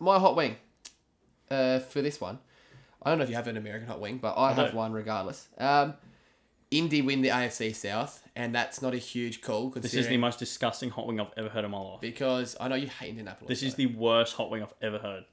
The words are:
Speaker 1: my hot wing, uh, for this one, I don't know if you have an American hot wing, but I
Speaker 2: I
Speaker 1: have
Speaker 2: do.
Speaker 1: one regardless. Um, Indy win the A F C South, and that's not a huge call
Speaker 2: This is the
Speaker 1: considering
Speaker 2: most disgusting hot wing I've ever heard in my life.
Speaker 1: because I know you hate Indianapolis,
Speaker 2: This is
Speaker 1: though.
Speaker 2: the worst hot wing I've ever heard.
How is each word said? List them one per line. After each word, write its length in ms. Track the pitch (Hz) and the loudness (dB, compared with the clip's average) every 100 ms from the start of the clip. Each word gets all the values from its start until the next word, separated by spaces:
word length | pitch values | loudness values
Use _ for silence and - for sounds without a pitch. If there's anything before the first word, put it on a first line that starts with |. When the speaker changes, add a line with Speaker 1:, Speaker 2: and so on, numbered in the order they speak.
Speaker 1:
my 180 | 175 190 | 4 8
hot 180 | 185 135 | 8 6
wing, 200 | 139 107 - _ - - _ _ _ _ _ | 2 0 -12 _ -20 -20 _ _ _ _ _
uh, 280 | 135 131 131 | 2 4 4
for 220 | 131 147 | 0 -2
this 180 | 139 147 | -2 -2
one, 200 | 92 117 - _ _ - - _ | -6 -8 -14 _ _ -20 -20 _
I 60 | 139 | 0
don't 100 | 160 | 2
know 40 | |
if 60 | 131 | 2
you 60 | 117 | 0
have 120 | 117 | -4
an 100 | 110 | -4
American 300 | 107 107 117 | -6 -8 -8
hot 120 | 170 | -6
wing, 180 | 202 127 | -6 -4
but 160 | 113 | -2
I 160 | 98 131 | 4 4
Speaker 2:
I 40 | |
Speaker 1:
have 180 | 131 127 | 4 2
Speaker 2:
do. 60 | 113 | 2
Speaker 1:
one 140 | 110 | -2
regardless. 560 | 110 107 107 95 - - - | -2 -2 -2 -2 -8 -14 -2
Um, 340 | 135 143 143 147 - - _ _ _ _ _ | 4 6 4 0 -14 -20 _ _ _ _ _
Indy 320 | 147 165 147 | 2 4 4
win 200 | 131 135 | 4 4
the 80 | 127 | 4
A 60 | 120 | 4
F 100 | 123 | 0
C 180 | - 110 | -2 -4
South, 500 | 107 101 104 147 - - - | -4 -4 -2 -4 -8 -14 -8
and 180 | 120 | -2
that's 280 | 120 113 - | 0 -2 -2
not 120 | 131 | -4
a 40 | 123 | -2
huge 440 | 120 123 120 113 | -4 -4 -4 -6
call 280 | - 107 131 | -4 -2 -2
Speaker 2:
This 160 | 131 117 | -4 -2
is 60 | |
the 60 | 120 | 0
Speaker 1:
considering 200 | 117 127 | 2 2
Speaker 2:
most 180 | 120 120 | 2 0
disgusting 500 | 117 - 123 - 127 | -6 -2 -2 -2 -6
hot 180 | 113 113 | -6 -4
wing 100 | 113 | -4
I've 100 | 104 - | -4 -6
ever 100 | 110 | -6
heard 160 | 110 | -4
in 80 | 104 | -4
my 60 | 101 | -6
life. 220 | 95 95 | -8 -8
Speaker 1:
because 560 | 113 113 135 127 120 - | -10 -2 0 0 -2 -4
I 80 | 127 | -2
know 80 | 131 | -2
you 120 | 139 | -4
hate 240 | - - | -8 -10
Indianapolis, 360 | 113 104 92 - | -10 -10 -12 -6
Speaker 2:
This 160 | 123 | -2
is 120 | 131 127 | -2 2
Speaker 1:
though. 80 | |
Speaker 2:
the 120 | 131 113 | 0 2
worst 400 | 117 113 117 - | 4 4 4 0
hot 160 | 110 | -4
wing 120 | 110 | -4
I've 100 | 104 - | -8 -6
ever 160 | 110 104 | -4 -4
heard. 260 | 104 95 92 | -6 -10 -12